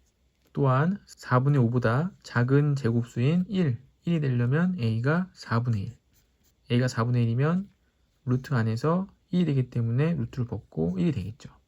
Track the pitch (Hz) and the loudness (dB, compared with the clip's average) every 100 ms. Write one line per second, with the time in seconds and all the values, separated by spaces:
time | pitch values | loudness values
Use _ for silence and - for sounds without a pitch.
0 | _ _ _ _ _ - 135 131 165 202 | _ _ _ _ _ 0 2 4 2 -2
1 | - - - 127 139 143 117 123 117 127 | -8 -18 0 2 4 4 4 2 2 0
2 | 180 - - 120 123 139 147 139 139 117 | -2 -6 -6 -2 2 4 2 0 0 -2
3 | 120 123 131 175 180 190 156 113 - _ | -2 -2 0 0 0 0 0 -2 -8 _
4 | 170 170 139 123 120 151 185 180 113 110 | -4 -2 0 0 0 2 0 0 -2 0
5 | 131 170 190 - - 117 123 107 95 - | 0 0 -2 -10 -4 -2 0 -2 -4 -12
6 | _ _ _ _ _ _ - 120 127 - | _ _ _ _ _ _ -2 0 0 -2
7 | 120 120 117 117 147 185 202 _ _ _ | 0 0 0 2 2 0 -4 _ _ _
8 | _ _ 127 127 - 127 110 117 151 175 | _ _ -4 -4 0 0 0 0 0 -2
9 | 196 _ - 180 160 139 120 127 117 120 | -2 _ -4 0 2 0 0 -2 -2 0
10 | 160 156 117 - 120 107 - - 170 185 | 0 0 -4 -4 -6 -6 -8 -4 -2 0
11 | 175 135 98 - - - | 0 0 -6 -12 -20 -20